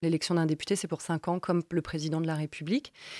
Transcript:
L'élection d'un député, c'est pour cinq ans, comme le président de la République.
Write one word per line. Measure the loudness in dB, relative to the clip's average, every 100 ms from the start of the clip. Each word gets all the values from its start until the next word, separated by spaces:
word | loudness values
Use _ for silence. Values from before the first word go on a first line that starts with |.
L'élection | 2 2 2 4
d'un | 4
député, | 2 0 -2
c'est | 0
pour | -6
cinq | -2 -2 0
ans, | -2
comme | 2 0 2
le | -2
président | 0 -2 0 0
de | 0
la | 0
République. | -2 -6 -2 -2 -2 -12 -16 -16